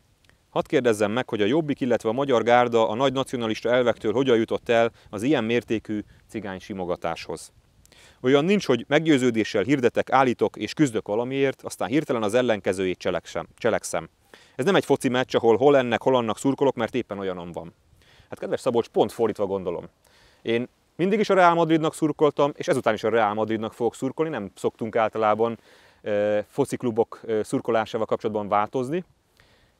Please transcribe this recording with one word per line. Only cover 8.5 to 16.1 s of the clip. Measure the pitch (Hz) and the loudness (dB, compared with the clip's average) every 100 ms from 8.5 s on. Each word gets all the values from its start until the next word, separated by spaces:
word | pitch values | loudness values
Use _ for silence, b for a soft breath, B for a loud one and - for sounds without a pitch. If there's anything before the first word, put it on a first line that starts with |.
| 208 - | 0 0
hogy | 123 - | -2 2
meggyőződéssel | 151 160 139 127 113 101 107 | 0 4 4 4 2 0 -2
hirdetek, | 98 143 117 104 - | 0 0 2 0 2
állítok | 131 131 110 107 - | 2 2 2 -2 -2
és | 101 | -8
küzdök | - 143 110 - | 0 0 0 -4
valamiért, | 107 123 135 135 - | -4 -4 -2 -2 -4
aztán | 98 - 92 | -12 -8 -2
hirtelen | 147 - 120 | -2 -2 -2
az | 104 | 0
ellenkezőjét | 120 123 104 104 95 92 87 | 0 2 0 -2 -2 -2 -2
cselekszem, | 95 85 - 87 82 _ | -4 -4 -6 -10 -10 _
cselekszem. | 117 92 - 85 80 _ b b b - | -2 -2 -2 -8 -8 _ b b b -4
Ez | |
nem | 151 | 0
egy | 170 | 2
foci | - 135 131 | 2 0 2
meccs, | 123 127 | 0 0
ahol | 123 117 107 | 2 4 6
hol | 143 139 | 6 4
ennek, | 123 110 | 2 0
hol | 131 | 2